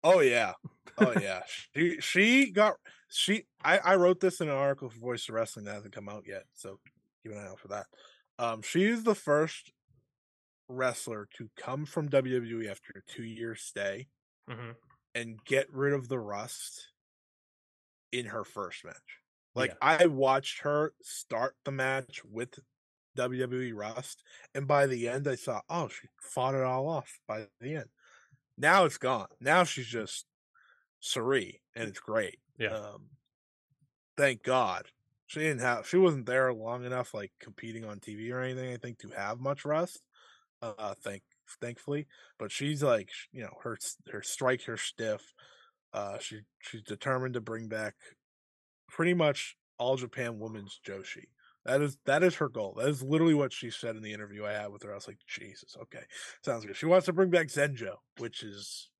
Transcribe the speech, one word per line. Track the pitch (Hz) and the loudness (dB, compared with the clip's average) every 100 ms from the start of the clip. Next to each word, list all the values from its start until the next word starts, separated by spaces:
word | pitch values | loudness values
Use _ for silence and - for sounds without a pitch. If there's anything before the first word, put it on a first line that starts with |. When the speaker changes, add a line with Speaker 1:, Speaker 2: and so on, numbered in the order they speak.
Speaker 1:
Oh, | 160 185 | 10 8
yeah. | 135 120 104 - - _ - - | 8 6 2 -2 -16 _ -18 4
Oh, | 175 143 | 4 4
Speaker 2:
<laughs> | |
Speaker 1:
yeah. | 98 - - - - 139 | -2 -4 -8 -14 -8 0
She, | 175 - | 0 0
she | - 180 214 262 269 | 2 6 8 6 6
got, | 185 214 - - - _ | 4 4 4 -12 -20 _
she, | - - 214 - _ | -2 0 0 -2 _
I, | 151 190 | 4 4
I | 175 190 | 6 8
wrote | 180 180 | 6 6
this | 185 - | 2 2
in | 156 | -2
an | 135 | 2
article | 139 139 131 | 0 0 -6
for | 113 | -8
Voice | 123 117 - | -6 -6 -4
of | 113 | -2
Wrestling | 110 113 104 | -2 -4 -10
that | 104 | -10
hasn't | 98 | -12
come | 107 101 | -12 -12
out | 104 95 | -12 -12
yet, | 98 - | -14 -14
so | - 98 98 _ _ _ _ | -16 -14 -16 _ _ _ _
keep | 110 | -14
an | 104 | -12
eye | 101 | -14
out | 95 | -16
for | 95 | -8
that. | 101 - _ - _ _ - | -8 -10 _ -20 _ _ -4
Um, | 117 113 | -2 -2
she | 113 175 202 | 0 2 4
is | 233 | 4
the | 220 202 | 2 0
first | - 147 160 - - _ _ _ _ _ _ _ _ _ - | 2 2 2 -4 -18 _ _ _ _ _ _ _ _ _ -12
wrestler | 127 127 117 - 110 101 - | 0 0 0 -8 -8 -10 -14
to | 113 - | -16 -12
come | - 135 151 | -8 -6 -4
from | - 147 | -2 4
W | 139 131 127 | 4 4 -2
W | 117 113 | -2 -6
E | 107 | -6
after | 98 - 101 | -10 -14 -20
a | - | -16
two-year | - 113 110 117 110 | -12 -10 -8 -8 -8
stay | - 104 101 101 139 _ _ _ - | -10 -4 -4 -4 -12 _ _ _ -14
Speaker 2:
Mm-hmm. | 117 120 117 _ _ _ | -12 -12 -16 _ _ _
Speaker 1:
and | 120 117 110 - | -8 -8 -12 0
get | 135 135 | 0 0
rid | 135 143 | -2 0
of | 143 120 | 0 -2
the | 131 | -6
rust | 104 101 113 - - - - _ _ _ _ _ _ _ _ _ _ _ _ | -4 -8 -8 -12 -14 -14 -20 _ _ _ _ _ _ _ _ _ _ _ _
in | 127 117 | -6 -4
her | 113 | -8
first | 101 104 92 - | -8 -8 -10 -10
match. | - - - - _ _ _ | -16 -18 -20 -20 _ _ _
Like, | 123 131 - | -2 -2 2
Speaker 2:
Yeah. | 139 160 | 4 8
Speaker 1:
I | 175 | 6
watched | 135 135 135 - - | 8 4 4 0 -6
her | 147 147 156 _ | 0 0 0 _
start | - - - 113 131 _ | -14 -14 -6 -2 -2 _
the | - | -6
match | 139 131 135 131 - - | -2 0 -2 -4 -16 -10
with | 107 127 - _ _ _ _ _ 127 | -8 -8 -10 _ _ _ _ _ -4
W | 123 127 | -2 0
W | 127 127 | -2 -2
E | 123 | -4
rust, | 107 104 113 - - _ - - 139 | -6 -6 -8 -12 -16 _ -20 -10 -8
and | 139 | 2
by | 143 139 | 4 6
the | 123 117 | 2 -2
end, | 131 143 | -2 -2
I | 127 | -4
thought, | - 107 - | -4 -6 -4
"Oh, | 170 135 | -4 -4
she | - - _ | -8 -20 _
fought | - - 127 135 | -10 -2 0 0
it | |
all | 131 127 147 | 0 0 -2
off | 156 - - - | -4 -6 -18 -8
by | 110 101 _ | -8 -8 _
the | 123 156 | -8 -8
end." | - _ _ - _ _ _ - | -10 _ _ -20 _ _ _ 0
Now | 147 190 165 | 6 6 6
it's | - | 2
gone. | 127 120 95 _ | -2 -2 -4 _
Now | 127 170 | 4 4
she's | 175 - 117 | 4 -2 -6
just | 117 104 - - _ _ _ _ _ _ _ | -6 -6 -10 -14 _ _ _ _ _ _ _
Sari, | - 131 120 135 95 - _ 113 | -4 -2 2 2 0 -12 _ -8
and | 110 | -8
it's | 95 | -8
great. | - 110 95 - _ - | -2 0 0 -8 _ -4
Speaker 2:
Yeah. | 107 107 | -4 -4
Speaker 1:
Um, | 104 101 107 - _ _ _ _ _ _ _ _ _ - | -8 -16 -20 -20 _ _ _ _ _ _ _ _ _ 2
thank | 139 120 | 2 2
God. | - 127 107 90 - _ _ _ - | 2 4 4 0 -8 _ _ _ -12
She | 156 | -2
didn't | 156 131 | -2 2
have, | 123 117 - | 0 0 2
she | 180 | 6
wasn't | 185 143 120 | 6 4 0
there | 131 131 | 2 2
long | 113 113 123 | 0 -6 -6
enough, | 123 127 123 | -4 -4 -4
like, | 110 98 _ | -8 -10 _
competing | - - 117 113 110 | -20 -14 -12 -10 -10
on | 104 | -12
T | 113 104 | -12 -10
V | 113 | -6
or | 127 | -4
anything, | 127 127 127 | -4 -6 -8
I | 120 | -8
think, | 123 117 | -10 -12
to | - | -12
have | - 98 120 | -6 -6 -2
much | 135 139 147 | -2 -2 0
rust. | 156 180 - _ _ - _ _ _ | 0 0 -6 _ _ -20 _ _ _
Uh, | 117 104 107 98 | -10 -6 -8 -8
thank, | 104 98 _ _ _ - | -10 -12 _ _ _ -12
thankfully, | 120 120 - 143 143 _ - _ | -10 -10 -6 -6 -6 _ -20 _
but | 107 | -10
she's, | - 139 147 | -4 -4 0
like, | 139 113 95 | 2 2 0
sh-, | - - | -14 -14
you | 127 | -14
know, | 113 - | -14 -10
her | 120 107 | -10 -8
s-, | - - - | -10 -12 -12
her | 104 | -10
strikes | - - 131 127 - | -8 0 0 0 -2
are | 110 | -6
stiff. | - - 110 107 - _ - _ _ _ _ | -8 -4 -4 -4 -8 _ -20 _ _ _ _
Uh, | 101 101 101 | -6 -6 -8
she, | - 107 104 _ | -10 -14 -18 _
she's | - 113 | -14 -14
determined | 107 101 139 127 127 | -10 -6 -2 0 0
to | 123 | -4
bring | 110 113 113 | -6 -8 -6
back | 110 107 _ - _ _ _ _ _ _ _ _ | -6 -6 _ -20 _ _ _ _ _ _ _ _
pretty | - 165 180 | 0 2 6
much | 151 139 - - _ - | 4 4 -6 -12 _ -2
All | 123 135 | 0 0
Japan | 123 135 120 110 | -2 -6 -6 -6
Women's | 110 110 98 - - | -8 -10 -12 -14 -12
Joshi. | 98 92 - - _ _ _ - | -12 -12 -14 -18 _ _ _ 0
That | 135 | 0
is, | 147 - - | 0 -2 2
that | 143 | 4
is | 180 - | 4 4
her | 143 | -2
goal. | 120 98 107 | -2 -6 -2
That | 139 | -2
is | 139 | -2
literally | 135 156 165 | 0 4 6
what | 147 135 | 6 2
she | - 120 | -4 -10
said | - 117 110 | -8 -8 -6
in | |
the | 107 | -8
interview | 107 104 104 104 | -10 -10 -8 -6
I | |
had | 104 104 | -4 -6
with | 101 | -10
her. | 104 | -12
I | 101 | -12
was | - | -12
like, | 98 - | -18 -14
"Jesus, | - 104 - - - | -14 -12 -18 -20 -20
okay, | 110 - - - - - | -16 -16 -16 -14 -14 -10
sounds | - 117 - | -6 -6 -8
good." | - | -4
She | 156 | 6
wants | 185 180 | 6 6
to | |
bring | 170 190 | 2 6
back | 175 156 | 4 2
Zenjo, | 143 147 127 101 87 _ - | 2 0 0 -8 -10 _ -10
which | 117 - | -10 -10
is | 110 101 101 - - | -14 -12 -12 -14 -16